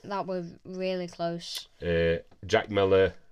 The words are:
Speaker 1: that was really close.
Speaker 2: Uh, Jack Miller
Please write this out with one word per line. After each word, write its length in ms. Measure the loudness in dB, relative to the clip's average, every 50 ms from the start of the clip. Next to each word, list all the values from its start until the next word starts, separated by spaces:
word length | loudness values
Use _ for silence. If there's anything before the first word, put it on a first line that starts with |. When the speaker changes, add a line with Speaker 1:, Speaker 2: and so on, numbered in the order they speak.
| -10
Speaker 1:
that 220 | -6 -6 -4 -4
was 200 | -4 -6 -6 -8 -10 -14 -16 -16
really 420 | -12 -8 -6 -4 -4 -4 -4 -6 -8
close. 600 | -6 -6 -4 -4 -4 -6 -8 -10 -10 -12 -12 -14 _ -8
Speaker 2:
Uh, 360 | -4 0 2 2 2 2 2 0 -4 _ -18 -16 -4
Jack 240 | 0 0 0 2 2
Miller 440 | 2 2 4 6 6 6 6 4 2 -4 -16 -20